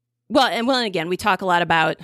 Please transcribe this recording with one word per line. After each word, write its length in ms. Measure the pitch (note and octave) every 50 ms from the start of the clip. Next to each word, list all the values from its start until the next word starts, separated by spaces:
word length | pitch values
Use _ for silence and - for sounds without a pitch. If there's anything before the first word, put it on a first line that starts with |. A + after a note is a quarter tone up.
| _ _ _ _ _ -
well, 180 | G#3+ D4 C4 A3+
and, 200 | E3 A3+ A#3 B3
well, 100 | C4+ B3+
and 100 | A#3+ G#3+
again, 220 | F3+ E3+ D#3+ E3+
we 80 | F3+ F3
talk 240 | - G#3+ F#3+ F#3
a 40 | G3
lot 160 | F#3 F3 E3+
about 360 | F3 E3 E3+ E3 D#3+ D#3+ - -